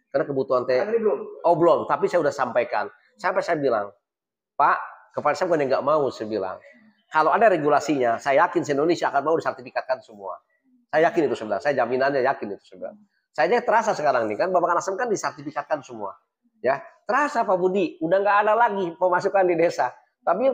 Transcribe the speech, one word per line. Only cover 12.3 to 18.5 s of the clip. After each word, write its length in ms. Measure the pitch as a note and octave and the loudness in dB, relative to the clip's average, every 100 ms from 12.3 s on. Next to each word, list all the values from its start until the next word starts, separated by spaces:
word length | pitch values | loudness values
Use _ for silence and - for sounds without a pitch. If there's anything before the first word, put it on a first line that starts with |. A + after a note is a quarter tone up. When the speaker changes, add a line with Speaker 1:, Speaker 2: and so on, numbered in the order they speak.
| C3+ A2 | -2 -6
Speaker 1:
itu," 140 | F#2+ _ | -12 _
saya 120 | F#2 | -16
bilang. 140 | F#2 - _ _ _ - | -16 -16 _ _ _ -2
Saya 100 | E3 | 0
aja 80 | A#3 | 0
terasa 300 | A#3 A3 A3 | 2 0 0
sekarang 400 | D#3 D3 B2 A2 | -2 0 0 -2
nih, 80 | G#2 | -2
kan 80 | F3 | 0
Bapak 300 | F3+ E3+ E3+ | 0 2 -2
Nasem 160 | F#3+ G3 | -2 -6
kan 160 | B3 | -4
disertifikatkan 720 | F#3+ C#3+ D3 C#3+ D3 - D3+ | -4 -6 -8 -10 -8 -6 -6
semua. 320 | C3 A#2 G2+ - _ _ _ _ | -6 -12 -12 -14 _ _ _ _
Ya, 160 | A#2+ C3+ - _ | -2 -2 -4 _
terasa 400 | - B3 D4 A#3+ | -2 0 0 -2
Pak 140 | G3+ F#3 | 0 2
Budi, 400 | F#3 G3 E3+ - | 2 0 -2 -4
udah 180 | D#3+ F#3+ | 0 0
nggak 200 | G3+ G3+ | 2 2
ada 60 | G#3+ | 4